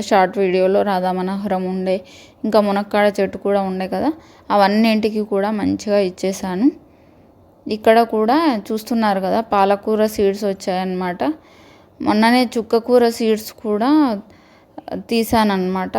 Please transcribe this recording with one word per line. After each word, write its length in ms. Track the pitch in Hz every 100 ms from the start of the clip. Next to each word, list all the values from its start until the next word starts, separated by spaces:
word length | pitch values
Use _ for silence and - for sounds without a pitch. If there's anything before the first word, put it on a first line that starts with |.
| 214
షార్ట్ 260 | 208 185 202
వీడియోలో, 380 | 190 180 185 202 202
రాధా 220 | 185 185 185
మనోహరం 460 | 185 196 202 190 185
ఉండే, 200 | 185 185 190 - - - _ 220
ఇంకా 140 | 214 208
మునక్కాడ 400 | 196 202 208 208 202
చెట్టు 200 | 190 190 196
కూడా 160 | 202 190
ఉండే 160 | 185 185
కదా, 160 | 185 247 320 - - - 202
అవన్నింటికి 680 | 196 208 226 220 214 214 208
కూడా 180 | 196 202 220
మంచిగా 400 | 185 196 214 208 190
ఇచ్చేసాను. 580 | 180 190 196 190 180 269 - - _ _ _ _ _ _ _ - 214
ఇక్కడ 200 | 226 226 233 220
కూడా 220 | 220 294 330 226 196
చూస్తున్నారు 520 | 220 214 226 214 190 190
కదా, 120 | 202 226
పాలకూర 480 | 208 196 202 220 214 214 214
సీడ్స్ 300 | 196 202 214
వచ్చాయన్నమాట. 720 | 190 - 185 185 185 185 180 294 311 _ - - - _ _ -
మొన్ననే 360 | 208 226 247 247 240
చుక్కకూర 480 | 208 233 226 247 233 233
సీడ్స్ 340 | 220 214 214 -
కూడా 280 | 220 208 247 311 277 202 - - _ _ _ - - 185 -
తీసానన్నమాట. 840 | 233 220 233 214 190 185 190 185